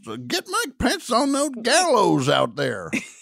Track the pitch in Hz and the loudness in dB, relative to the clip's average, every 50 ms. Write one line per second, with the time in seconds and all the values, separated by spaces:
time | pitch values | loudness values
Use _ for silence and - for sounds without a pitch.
0 | 101 - 214 127 123 - - 370 370 - 370 453 480 269 - - - 247 330 339 | -14 -12 -12 -12 -8 -6 -6 -6 -6 -4 -4 -4 -4 -6 -4 -2 -2 -2 -2 -2
1 | - - 240 226 285 277 277 269 294 311 262 233 220 240 277 339 370 339 262 220 | -4 -2 0 0 0 2 0 0 -2 -2 -4 -4 -2 2 2 4 4 4 4 4
2 | 202 170 156 147 127 143 143 131 131 120 - 139 139 127 110 98 87 - - - | 4 4 4 2 2 2 2 2 2 0 0 -2 -4 -4 -4 -6 -6 -6 -6 -6
3 | - - - - | -6 -8 -14 -20